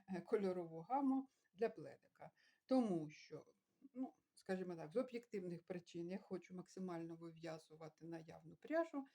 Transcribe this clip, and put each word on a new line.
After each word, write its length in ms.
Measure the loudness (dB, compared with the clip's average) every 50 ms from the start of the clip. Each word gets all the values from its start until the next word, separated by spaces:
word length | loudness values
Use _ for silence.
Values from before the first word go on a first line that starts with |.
| -6 -4
е, 120 | -4 -4
кольорову 600 | 2 2 2 4 4 4 2 2 -2 -4 -6 -8
гаму 480 | -2 2 2 4 6 6 6 4 2 -2 _ _ _ _ _
для 140 | 0 0 2
плетика. 640 | 2 -2 -10 -10 -12 -14 _ _ _ -16 -16 -16 _ _ _ _ _ _ _
Тому 440 | 6 8 8 8 8 4 4 2 0
що, 340 | -6 -12 -14 -12 -12 -12 -12 -14 _ _ _ _ _ _ -20 -12 -6
ну, 200 | -6 -6 -6 -6 _ _ _ _ -12
скажімо 340 | -2 -2 -2 0 0 -4 -4
так, 140 | -6 -6 -2
з 60 | 0
об'єктивних 640 | -2 -2 0 -4 -8 -8 -4 -4 -4 -2 -2 -4 -6
причин 460 | _ -6 -8 -8 -8 -8 -6 -4 -4 -4
я 100 | -4 -6
хочу 360 | -6 -6 -6 -6 -6 -8 -12
максимально 600 | -12 -12 -10 -8 -6 -4 -4 -4 -4 -4 -6 -8
вив'язувати 920 | -8 -10 -12 -10 -8 -8 -6 -8 -8 -10 -16 -14 -14 -14 -14 _ -12 -10
наявну 500 | -8 -8 -8 -10 -12 -14 -14 -14 -18 -18
пряжу, 520 | _ -4 2 2 2 2 2 -2 -6 -6 -6